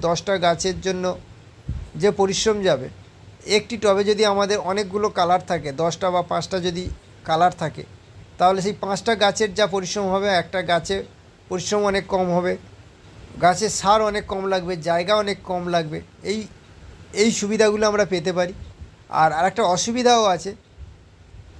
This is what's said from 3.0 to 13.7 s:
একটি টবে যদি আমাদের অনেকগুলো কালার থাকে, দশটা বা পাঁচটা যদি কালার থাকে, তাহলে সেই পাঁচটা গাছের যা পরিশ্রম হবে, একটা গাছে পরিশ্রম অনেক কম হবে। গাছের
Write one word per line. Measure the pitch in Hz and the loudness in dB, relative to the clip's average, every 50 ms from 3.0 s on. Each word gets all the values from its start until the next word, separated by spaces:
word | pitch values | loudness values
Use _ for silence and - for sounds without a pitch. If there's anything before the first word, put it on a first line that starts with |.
| - - - - - - - - - - 190 | -20 -20 -20 -20 -20 -20 -20 -16 -6 0 0
একটি | 214 208 - 233 226 - | 0 0 0 -6 -2 2
টবে | 208 196 190 208 196 | 2 4 4 4 2
যদি | 214 202 214 208 196 | 2 2 4 2 4
আমাদের | 196 202 196 208 208 151 175 | 2 2 2 0 0 0 -2
অনেকগুলো | 190 202 214 185 180 208 208 214 - - | -2 -2 -2 -4 -4 -2 -2 -2 0 0
কালার | 180 170 180 185 180 - | 2 4 2 2 2 0
থাকে, | 185 165 143 147 135 135 160 | -4 -4 -4 -6 -4 -2 -2
দশটা | 170 165 170 - 185 180 | -2 -2 -2 -2 0 0
বা | 180 175 175 | 0 0 0
পাঁচটা | 180 170 160 - - 190 170 | -2 -4 -4 -4 -4 -4 -2
যদি | 180 175 175 185 160 - - - - - - - - | -2 -4 -4 -6 -8 -10 -12 -16 -20 -20 -12 -4 -2
কালার | 160 160 170 180 - - 175 | 2 4 4 4 2 0 -6
থাকে, | 151 - - 147 - - - - - - - - - - - | -8 -8 -8 -14 -16 -18 -20 -20 -20 -20 -20 -20 -12 -2 2
তাহলে | 175 180 190 190 180 | 4 4 4 4 0
সেই | 202 208 - - | -2 -4 -4 -4
পাঁচটা | 196 196 185 - - 226 | -4 -4 -2 0 0 0
গাছের | 202 208 202 185 - 220 208 180 185 | 2 2 2 2 2 0 -2 0 0
যা | 214 196 175 | 0 0 0
পরিশ্রম | 196 185 165 - 208 202 190 185 | -2 -4 -4 -4 -4 -2 0 0
হবে, | 196 196 208 196 175 165 | 0 2 2 2 0 0
একটা | 165 - 190 180 165 | -2 -4 -4 0 0
গাছে | 175 170 160 - 190 196 196 - - - - - - - - - | 0 0 0 -2 -4 -4 -6 -8 -16 -20 -20 -20 -20 -20 -12 -8
পরিশ্রম | 185 185 165 - 208 208 208 202 | -8 -6 -4 -2 -2 0 0 0
অনেক | 190 196 190 190 190 | 0 -2 -2 -2 -2
কম | 190 185 180 175 | 0 0 2 0
হবে। | 175 175 180 185 185 - - - - - - - - - - - - - - - - - | 0 0 0 -2 -4 -8 -16 -20 -20 -20 -20 -20 -20 -20 -20 -20 -20 -20 -18 -6 2 2
গাছের | 175 180 175 214 208 | 2 2 2 0 -4